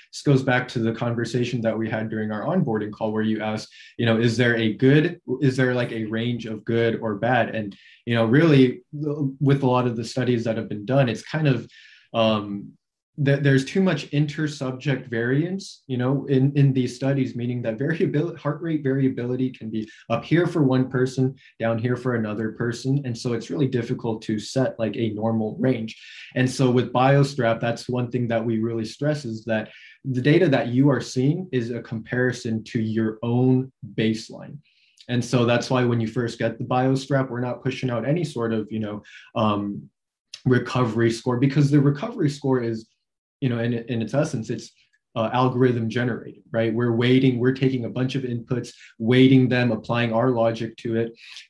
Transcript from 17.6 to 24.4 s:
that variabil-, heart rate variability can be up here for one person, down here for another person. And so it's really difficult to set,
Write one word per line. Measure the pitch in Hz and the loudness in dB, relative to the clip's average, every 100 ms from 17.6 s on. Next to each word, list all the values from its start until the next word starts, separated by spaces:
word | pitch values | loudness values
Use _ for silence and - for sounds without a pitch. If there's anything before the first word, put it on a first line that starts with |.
that | 117 110 | -4 -4
variabil-, | 143 165 165 147 170 - | -2 0 0 0 -2 -4
heart | 147 147 | -6 -4
rate | 170 156 | -4 -2
variability | 135 135 131 113 120 127 131 | -2 0 0 -2 -4 -2 -4
can | 127 113 | -6 -8
be | 113 107 - - | -8 -8 -12 -4
up | 113 | -4
here | - 160 175 | 2 2 2
for | 175 | 2
one | 135 127 127 | 2 2 2
person, | 131 127 131 131 135 - - | 0 0 0 -2 -2 -16 -4
down | 113 113 | -2 0
here | 123 120 | -2 -2
for | 131 | -2
another | 117 110 104 113 | -2 -2 -4 -6
person. | - 117 117 131 139 | -4 -4 -4 -2 -2
And | 131 113 | -2 -6
so | 127 | -4
it's | 117 110 | -4 -4
really | 165 131 | -2 0
difficult | 120 117 123 117 110 | 0 -2 -4 -4 -6
to | - | -4
set, | 107 | -6